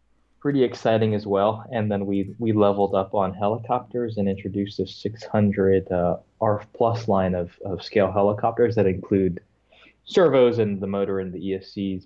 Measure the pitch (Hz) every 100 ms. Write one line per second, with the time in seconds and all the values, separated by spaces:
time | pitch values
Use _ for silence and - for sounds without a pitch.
0 | _ _ _ _ 143 139 120 117 120 113
1 | 110 107 104 98 104 113 - 123 107 101
2 | 101 98 98 - 117 107 104 101 98 98
3 | 95 104 95 92 101 117 113 120 - 123
4 | 120 107 98 95 101 101 98 - 92 -
5 | 101 107 - 110 104 98 95 95 90 90
6 | 87 87 - - 113 104 - - 117 113
7 | - 98 92 90 87 - 98 87 - 110
8 | 95 101 101 107 113 117 120 110 95 90
9 | - 98 95 87 _ _ _ _ - _
10 | - - 170 135 123 113 104 98 98 98
11 | 98 98 92 87 95 95 - - 98 95